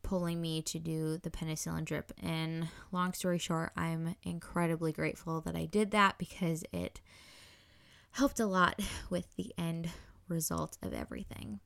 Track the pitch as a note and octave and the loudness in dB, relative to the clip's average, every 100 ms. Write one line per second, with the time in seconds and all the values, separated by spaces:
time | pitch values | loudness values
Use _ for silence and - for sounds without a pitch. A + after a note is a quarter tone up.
0 | - F#3 F3 E3+ E3 D#3+ D#3 - E3 D#3+ | 0 0 0 0 0 -2 -2 -4 -2 0
1 | D#3 D#3+ E3 - D#3+ D#3 E3 E3 D#3+ D3+ | 0 -2 -4 -4 -2 -2 -2 -2 -2 -4
2 | - - E3+ D#3+ D#3+ E3 E3 - - F3+ | -4 -6 -2 0 0 -2 -4 -6 -4 0
3 | F3+ - F#3 F3 - E3 E3 - E3 D#3+ | 0 2 2 2 2 0 0 0 0 0
4 | E3 - F3+ E3+ - F3 E3+ E3 D#3+ D#3 | -2 -4 -6 -6 -2 2 2 4 0 2
5 | D#3+ - E3 D#3+ E3 E3 D#3+ G#3 G#3+ G#3+ | -2 -2 -2 -2 0 -2 2 2 4 6
6 | G3 - F#3 - E3+ D#3+ - F3 - - | 6 4 -8 0 0 0 -2 -4 -4 -8
7 | - - - - - - - - - - | -20 -20 -20 -20 -20 -20 -20 -20 -20 -20
8 | - - C4+ - A3 F#3 F3+ - G3 - | -12 2 2 4 2 6 6 4 -4 -4
9 | - F3+ - - F#3 - E3+ E3 E3 - | -2 -2 -2 -8 -6 -2 -2 -2 -4 -6
10 | - - - E3 D#3+ E3 D#3 - F#3+ - | -16 -20 -2 -2 0 0 -2 -6 -6 -4
11 | - - - - - G#3 | -6 -8 -8 -10 -8 -10